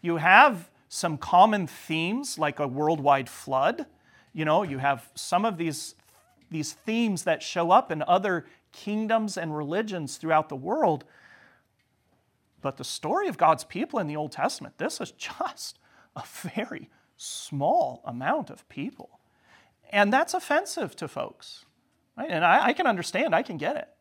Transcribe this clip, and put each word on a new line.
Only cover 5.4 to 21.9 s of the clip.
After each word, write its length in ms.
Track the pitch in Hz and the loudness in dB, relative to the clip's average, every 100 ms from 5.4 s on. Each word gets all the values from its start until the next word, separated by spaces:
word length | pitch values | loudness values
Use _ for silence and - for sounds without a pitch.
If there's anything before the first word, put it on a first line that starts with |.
of 140 | 226 175 | 0 -2
these, 380 | 165 151 - - _ _ _ _ _ | -4 -4 -10 -16 _ _ _ _ _
these 220 | 160 147 | -6 -6
themes 520 | - - 226 233 180 | -8 -4 0 2 0
that 200 | - 156 | 0 -2
show 280 | - 185 170 | -2 -2 6
up 200 | 196 254 | 6 6
in 100 | 160 | -4
other 420 | 151 180 196 175 - - _ | 2 2 4 -2 -4 -20 _
kingdoms 680 | - - 214 220 226 214 190 | -14 -6 -4 0 -2 -2 -6
and 180 | 165 151 | -6 -4
religions 600 | 143 180 220 185 143 - | -4 -4 -4 -6 -8 -8
throughout 320 | 160 156 156 | 2 2 2
the 80 | 143 | -6
world. 480 | 139 269 240 151 - - - - - _ _ _ _ _ _ _ _ _ _ _ | -4 2 2 0 -6 -20 -20 -20 -20 _ _ _ _ _ _ _ _ _ _ _
But 160 | 143 - | -8 -8
the 80 | 123 | -10
story 420 | - 156 302 403 | -8 -2 -2 -2
of 100 | 190 | 2
God's 280 | 165 156 - | 4 4 0
people 340 | 180 285 254 | -6 -4 -4
in 80 | 156 | -4
the 80 | 151 | -4
Old 160 | 151 | -8
Testament, 460 | - 147 - - _ | -2 -4 -4 -14 _
this 240 | 226 - | -8 -6
is 100 | - | -12
just 680 | _ - - 392 - - - _ _ _ - | _ -14 -8 -8 -8 -16 -16 _ _ _ -18
a 80 | - - 180 - | -16 -12 -10 -8
very 340 | - - - _ _ _ | -8 -10 -16 _ _ _
small 840 | - - - 143 143 330 135 127 - | -14 -12 -10 -2 0 2 0 -4 -12
amount 440 | 120 139 285 208 | -6 -2 -2 -4
of 180 | - _ | -14 _
people. 500 | - 139 - - _ _ _ _ - _ _ _ | -10 -10 -10 -20 _ _ _ _ -20 _ _ _
And 240 | 202 202 | 2 4
that's 200 | 254 320 | 4 2
offensive 640 | 370 - 294 392 - 190 - | -2 0 0 0 -6 -6 -6
to 120 | 151 | -10
folks, 560 | - 123 - - - _ _ _ | -6 -8 -10 -20 -20 _ _ _